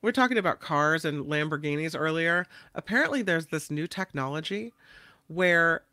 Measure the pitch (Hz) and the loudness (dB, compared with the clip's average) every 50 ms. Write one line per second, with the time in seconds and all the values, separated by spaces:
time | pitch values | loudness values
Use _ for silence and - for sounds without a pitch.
0 | - 214 240 262 254 247 254 226 190 170 - - - - 156 143 147 151 160 165 | 0 2 4 4 2 4 2 2 2 0 -2 -2 -4 -2 2 2 4 4 2 2
1 | 156 160 147 147 135 143 151 147 151 160 151 147 147 151 147 147 156 160 156 143 | 0 -2 -4 -4 -4 -2 -2 -2 -2 -2 -4 -4 -2 -2 -2 -2 -2 -4 -4 -2
2 | 151 160 156 165 165 165 170 175 175 _ - - - - _ - - - 202 254 | -2 -2 0 0 0 2 2 0 -2 _ -12 -20 -20 -14 _ -14 -8 -2 0 0
3 | 294 - - 277 226 185 170 165 160 - - 156 - - 151 147 156 175 - - | 2 2 0 -2 0 0 0 0 0 -2 -6 -6 -4 -4 -4 -4 -4 -6 -6 -6
4 | 185 185 - 147 135 135 143 156 160 - 196 208 226 233 _ _ _ - - - | -8 -6 -4 -6 -4 -4 -4 -6 -6 -6 -6 -6 -8 -10 _ _ _ -20 -20 -20
5 | - - - _ _ _ 160 170 185 180 175 170 165 165 165 - _ _ | -20 -20 -20 _ _ _ -2 2 2 4 6 6 4 4 2 0 _ _